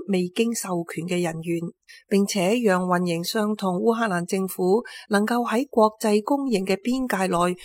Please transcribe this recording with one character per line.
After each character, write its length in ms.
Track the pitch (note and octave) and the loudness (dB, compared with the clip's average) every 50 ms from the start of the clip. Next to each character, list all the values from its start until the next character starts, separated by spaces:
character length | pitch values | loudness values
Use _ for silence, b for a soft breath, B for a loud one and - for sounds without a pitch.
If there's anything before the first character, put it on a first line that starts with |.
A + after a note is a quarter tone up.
| - - | -2 -2
未 220 | G3+ F#3 F3+ F3+ | 0 0 0 -2
經 260 | F3+ - A3+ A#3 A#3 | 0 0 0 0 0
授 300 | - - G3 F3+ E3+ E3+ - | -4 -4 -4 -4 -4 -4 -4
權 180 | - - D#3+ | -8 -8 -6
嘅 160 | F3+ F3+ F3 | -4 -2 -2
人 120 | F3 E3 D#3+ D#3+ | -2 -2 -4 -6
員， 180 | D#3+ E3 E3+ E3+ E3 F3 - _ _ B B B B B | -6 -4 -4 -4 -4 -8 -12 _ _ B B B B B
並 180 | - G3 G3+ | 2 2 2
且 320 | G3 - G#3 E3+ F#3 A3 B3 A#3+ | 2 0 0 2 2 2 2 4
讓 180 | G#3+ F#3 F3+ | 2 2 2
運 200 | F#3 F3+ F3+ F3 | 2 2 0 2
營 200 | F3+ F3 E3 E3 | 2 0 -2 -2
商 320 | F3 - - A3+ G#3 G#3 G#3+ | -4 -4 -2 -2 -2 -2 -2
同 220 | G#3+ - F#3+ F3+ F3+ | -2 -2 -2 -2 2
烏 200 | G#3+ A3+ A3+ A3+ | 2 2 2 2
克 60 | A#3 A3 | 0 -2
蘭 180 | F#3 F3 E3+ | -2 -2 -2
政 220 | F3 - F#3+ F#3+ F#3 | -2 -2 -2 -2 -4
府 340 | - - F#3 F3+ F#3+ A#3 B3 B B B B B | -4 -2 2 2 2 2 2 B B B B B
能 180 | G#3 G3+ G#3 A3 | 0 2 2 2
夠 180 | A#3+ A#3+ A#3+ | 0 -2 0
喺 220 | - A3 A#3 C#4+ - | 0 0 -2 -2 0
國 240 | - A#3 G#3+ G#3+ G#3+ _ | 2 4 4 4 2 _
際 240 | - A3 G#3 G#3+ G#3 | 0 2 2 2 2
公 220 | - C#4+ C#4 C#4 | 2 0 0 0
認 200 | C4+ A#3 F#3 F#3+ | 0 0 0 0
嘅 120 | F#3+ F#3+ F#3+ | 0 -2 -2
邊 280 | - A#3+ B3 C4 C4 B3 | 0 -2 -2 -2 -2 -2
界 180 | A3 F#3 F#3+ F#3 | -2 -2 0 0
內 300 | F3+ E3+ F3 F3+ F3+ F3+ B | 2 2 2 0 0 -2 B